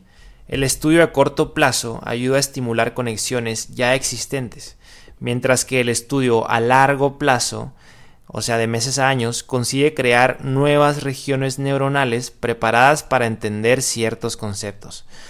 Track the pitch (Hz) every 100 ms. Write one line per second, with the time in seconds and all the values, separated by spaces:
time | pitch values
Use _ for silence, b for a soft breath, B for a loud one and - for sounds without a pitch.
0 | b b b b - 131 131 - 156 165
1 | 160 - 143 143 151 156 143 120 117 117
2 | - 120 127 135 135 - 123 117 117 127
3 | 120 107 - 127 117 110 - - 123 131
4 | - 117 - 139 120 - - - B B
5 | B - 123 123 131 127 - 131 120 117
6 | - 139 127 113 - 117 117 131 135 139
7 | 139 139 147 123 - 110 123 b b b
8 | b b - - 117 113 113 117 127 131
9 | 131 131 117 117 - 127 123 135 147 151
10 | 127 120 127 123 135 135 147 147 147 147
11 | 139 131 - 135 135 131 139 139 139 139
12 | 131 117 127 - 117 117 113 117 131 151
13 | - 131 117 110 110 104 113 127 131 117
14 | 113 110 117 - 107 98 104 104 - -
15 | B B